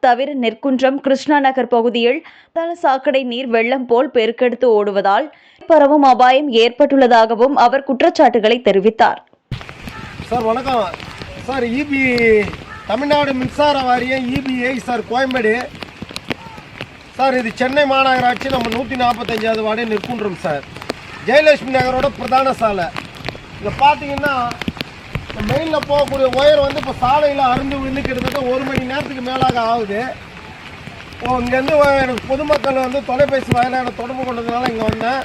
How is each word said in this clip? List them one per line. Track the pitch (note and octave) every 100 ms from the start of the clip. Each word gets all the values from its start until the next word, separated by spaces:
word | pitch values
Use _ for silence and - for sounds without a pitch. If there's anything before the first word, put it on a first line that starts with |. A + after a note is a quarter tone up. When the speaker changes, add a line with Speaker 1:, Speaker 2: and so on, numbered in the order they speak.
| C4
Speaker 1:
தவிர | A#3+ C#4 C#4+
நெற்குன்றம் | A#3 A3 C#4 C4 C4 C#4 C4+
கிருஷ்ணா | C4 - D4 C4+
நகர் | C4 B3
பகுதியில் | A#3+ A#3 A#3+ A#3 C#4+ D#4+ - _ -
பாதாள | E4 E4+
சாக்கடை | E4 C4+ C4+ C4+ B3+
நீர் | A#3+ C4 A3+
வெள்ளம் | A#3 C4 B3
போல் | A#3 C#4 B3+
பெருக்கெடுத்து | A3 A3+ B3 A#3 B3+ G#3+
ஓடுவதால் | G#3 G3+ G3 G3+ D4+ _ _ _ -
பரவும் | D#4+ C#4+ D4+ C#4
அபாயம் | A#3+ B3+ C4 D4 A3+
ஏற்பட்டுள்ளதாகவும் | A#3 A#3+ C#4+ C#4 B3+ A#3 A3+ G#3+ B3+ C#4+ A#3+
அவர் | C4 C4+
குற்றச்சாட்டுகளை | B3+ E4 E4 C#4+ A#3+ G#3 A#3+ B3
தெரிவித்தார். | G3 G3 G#3+ G#3+ - _ _ _ - - - - - - - -
Speaker 2:
சார், | A#3 A3+
வணக்கம் | A3+ C4 B3+ F#3+ - - - - - -
சார். | C4+ A#3+ A#3+
இ | D4
பி, | C#4 C4 A#3+ A#3 G#3+ G3 - - - -
தமிழ்நாடு | G#3+ C#4+ D4 C#4+ C4
மின்சார | B3+ - D4 C#4 B3+
வாரியம், | B3 B3 C4 B3 C4+
இ | C4+
பி | B3+ B3
ஐ | C4 F#3
சார், | G#3+ -
கோயம்பேடு | A#3 C4 B3+ G#3+ A3+ C#4 - - - - - - - - A5+ - - - - - -
சார். | C4+ B3+
இது | A3+ -
சென்னை | B3+ C#4 C#4+ C4+
மாநகராட்சி, | C4+ B3+ B3 B3 C4+ C4
நம்ம | A#3 A3+
நூத்தி | C4+ C4 B3
நாப்பத்தஞ்சாவது | A#3 A#3 A3+ A3 A3 G#3+
வார்டு | A3 A#3 G#3+
நெற்குன்றம் | - A#3+ G#3 F3 F3+
சார். | C#3+ - - - - - - D#3+
ஜெயலட்சுமி | C4 D4+ C#4+ B3 C4
நகரோட | B3+ B3+ C4+ -
பிரதான | B3 C4 C4+ A#3+
சாலை. | A3+ G3 E3 - - - - - - -
இங்க | G#3 -
பாத்தீங்கன்னா, | C#4 D4 D4 C#4 C#4+ C4+ A#3+ A#3+ - - - - - - -
இந்த | A3 G#3+
மெயின்ல | C4 D#4+ D4+ C#4+
போகக்கூடிய | C#4+ C#4 C4+ C4 B3+
ஒயர் | C#4+ D4+
வந்து | C#4 C#4
இப்ப | C4 B3+
சாலையில | B3 C#4+ D4+ C#4 C4
அறுந்து | B3 C4+ C#4
விழுந்து | C4+ C4 C#4
கிட்டத்தட்ட | B3+ B3+ C#4+ B3+
ஒரு | C4 C4+
மணி | C4 B3+
நேரத்துக்கு | C4+ D4+ C4 B3
மேலாக | C4 C4 B3 A3+
ஆகுது. | A#3 G#3 G3+ C4 - - - - - - - - - - -
ஓ, | B3 B3+
இங்கேருந்து | A#3+ B3+ C4+ D#4 C#4+ C#4 C4
எனக்கு | A#3 -
பொதுமக்கள் | C4+ D4+ D4 C#4 C4 B3+
வந்து | C4+ B3
தொலைபேசி | B3+ C#4+ C4+ A#3+ B3
வாயிலாக | B3 B3+
எனக்கு | B3 -
தொடர்பு | A#3 C4 B3+
கொண்டதுனால | A#3 A#3 A#3+ B3
இங்க | A3+ A3
வந்தேன். | A3 A3+ C4+